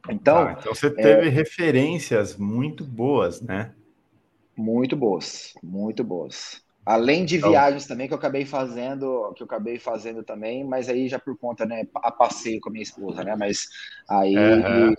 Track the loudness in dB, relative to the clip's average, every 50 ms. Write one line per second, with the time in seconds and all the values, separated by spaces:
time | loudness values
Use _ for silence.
0 | -10 -10 -10 2 6 6 6 6 4 2 -2 -6 -6 -8 -4 0 0 0 0 6
1 | 8 8 8 8 8 6 4 2 0 0 -2 0 2 4 4 4 4 2 0 -4
2 | -2 0 0 0 0 0 -4 -6 -4 -2 -2 -2 -2 -4 -6 -8 -12 -12 -6 -2
3 | 0 2 2 2 2 0 -2 -6 -8 -6 -6 -6 -6 -8 -12 _ _ _ _ _
4 | _ _ _ _ _ _ _ _ _ _ _ -6 -4 -2 0 0 0 0 -2 0
5 | 0 0 0 0 -4 -12 -14 -16 -18 -20 -20 -20 -16 -12 -8 -6 -6 -6 -4 -6
6 | -6 -6 -6 -8 -8 -10 -12 -16 -16 -16 -18 -20 _ _ _ _ _ 0 2 2
7 | 4 2 2 2 0 0 0 2 4 6 6 6 6 4 2 -2 -6 -10 -8 -8
8 | -6 -6 -6 -4 -4 -4 -2 -2 -4 -4 -4 -6 -6 -6 -6 -8 -8 -8 -6 -6
9 | -4 -4 -4 -4 -4 -6 -10 _ -12 -10 -8 -8 -6 -6 -8 -8 -6 -8 -8 -6
10 | -8 -10 -10 -10 -10 -12 -12 -8 -8 -8 -6 -6 -6 -6 -6 -6 -4 -2 -2 -2
11 | -2 -4 -4 -6 _ -10 -10 -8 -8 -10 -6 -6 -6 -6 -6 -8 -10 -8 _ -4
12 | -4 -4 2 2 2 2 2 -6 -6 -6 -6 -6 -8 -10 -12 -12 -12 -14 -14 -12
13 | -12 -10 -8 -8 -6 -6 -4 -2 -2 -2 -2 -4 -6 -10 -14 -18 -18 -18 -20 -20
14 | _ -2 0 2 2 4 4 4 6 6 6 6 4 4 4 4 4 4 4